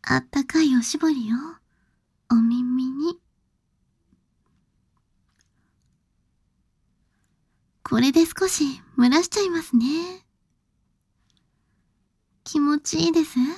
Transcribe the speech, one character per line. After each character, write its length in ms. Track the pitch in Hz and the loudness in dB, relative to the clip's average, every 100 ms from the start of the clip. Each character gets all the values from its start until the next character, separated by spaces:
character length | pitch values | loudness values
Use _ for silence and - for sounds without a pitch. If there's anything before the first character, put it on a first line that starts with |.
あ 140 | - 254 | -2 -2
っ 100 | - | -2
た 180 | 277 | -4
か 160 | 262 320 | -2 2
い 140 | 311 254 | 4 2
お 60 | |
し 160 | 233 302 | 0 -2
ぼ 100 | 320 | 0
り 240 | 277 214 | 0 -2
を 40 | 240 302 330 _ _ _ _ _ _ _ | -4 -6 -18 _ _ _ _ _ _ _
お 40 | 233 | 2
耳 540 | 233 240 247 254 262 | 2 0 -2 -2 -4
に。 300 | 269 320 349 _ _ _ _ _ _ _ _ _ _ _ _ _ _ _ _ _ _ _ _ _ _ _ _ _ _ _ _ _ _ _ _ _ _ _ _ _ _ _ _ _ _ _ _ _ _ | -4 -6 -6 _ _ _ _ _ _ _ _ _ _ _ _ _ _ _ _ _ _ _ _ _ _ _ _ _ _ _ _ _ _ _ _ _ _ _ _ _ _ _ _ _ _ _ _ _ _
こ 160 | - 226 | -4 0
れ 100 | 262 | 4
で 140 | 302 | 4
少 240 | 330 - 381 | 2 0 -4
し 320 | - 285 262 - - | -2 -4 -4 -8 2
蒸 120 | 247 | 4
ら 120 | 294 | 4
し 60 | 349 | 0
ち 100 | - | -2
ゃ 40 | |
い 80 | 392 | -2
ま 120 | 339 | -2
す 140 | - 240 | 0 0
ね。 500 | 240 311 349 370 _ _ _ _ _ _ _ _ _ _ _ _ _ _ _ _ _ _ _ _ _ _ | 0 -2 -6 -14 _ _ _ _ _ _ _ _ _ _ _ _ _ _ _ _ _ _ _ _ _ _
気 160 | - 302 | -6 -2
持 200 | 285 294 | 0 0
ち 200 | - 320 | -2 -2
い 80 | 330 | 0
い 40 | |
で 100 | 330 | 2
す？ 140 | 311 254 262 | 0 -2 -2